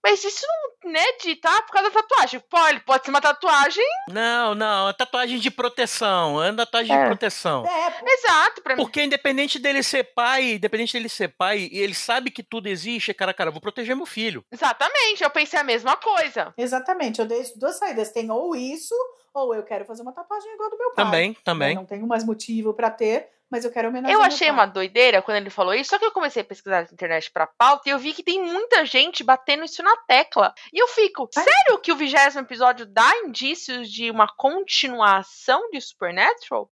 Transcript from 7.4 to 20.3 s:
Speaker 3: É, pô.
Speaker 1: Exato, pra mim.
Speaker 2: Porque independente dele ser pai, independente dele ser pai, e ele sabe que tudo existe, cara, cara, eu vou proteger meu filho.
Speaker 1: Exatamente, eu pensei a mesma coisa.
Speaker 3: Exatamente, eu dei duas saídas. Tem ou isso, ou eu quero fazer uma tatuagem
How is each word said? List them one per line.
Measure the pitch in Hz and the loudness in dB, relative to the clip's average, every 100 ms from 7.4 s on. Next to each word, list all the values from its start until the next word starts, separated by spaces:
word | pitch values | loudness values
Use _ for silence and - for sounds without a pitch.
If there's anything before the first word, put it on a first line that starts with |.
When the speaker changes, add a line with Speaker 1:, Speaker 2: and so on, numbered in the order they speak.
| 180 139 202 | -2 -2 -2
Speaker 3:
É, | 339 339 | -2 -2
pô. | 330 - | -4 0
Speaker 1:
Exato, | 523 480 320 392 427 | 2 4 4 4 0
pra | 285 262 | -4 -2
mim. | |
Speaker 2:
Porque | 240 294 | -2 -2
independente | 294 277 285 269 285 269 | 0 0 0 0 -2 -2
dele | 277 277 | 0 0
ser | - 277 254 - | 0 -2 -2 0
pai, | 240 269 254 | 0 2 0
independente | 214 208 220 233 | -2 -2 -2 -4
dele | 240 226 | -2 -2
ser | - 180 | -2 -4
pai, | _ 185 208 180 | _ 0 0 -4
e | 185 | -2
ele | 202 | -2
sabe | 180 - 240 240 | -2 0 0 -2
que | - | -10
tudo | - 226 202 | -10 -8 -6
existe, | 180 185 233 - | -6 -6 -6 -6
cara, | 196 185 | -4 -4
cara, | 185 165 | -2 -4
eu | |
vou | 156 | -4
proteger | 208 226 233 262 | -10 -8 -6 -6
meu | 320 | -6
filho. | - 226 139 _ | -6 -6 -6 _
Speaker 1:
Exatamente, | 240 262 - 294 571 453 403 | -2 -2 0 0 2 0 0
eu | 302 | 0
pensei | 302 302 320 | 0 0 -2
a | |
mesma | 277 233 240 370 | 0 -2 0 0
coisa. | 453 381 311 233 160 - | 0 0 0 -4 -6 -6
Speaker 3:
Exatamente, | 247 254 262 370 262 220 | -4 -4 -2 -4 -4 -4
eu | 220 | -4
dei | 233 254 214 | -4 -8 -6
duas | 269 370 | -6 -4
saídas. | 403 226 214 | -6 -4 -4
Tem | 233 226 | -6 -4
ou | 220 349 294 | -4 -4 -6
isso, | 254 320 - 466 508 _ _ | -8 -10 -6 -6 -6 _ _
ou | 285 254 220 | -6 -4 -4
eu | |
quero | 208 202 202 | -6 -10 -10
fazer | 226 | -14
uma | 247 | -14
tatuagem | 262 349 | -16 -10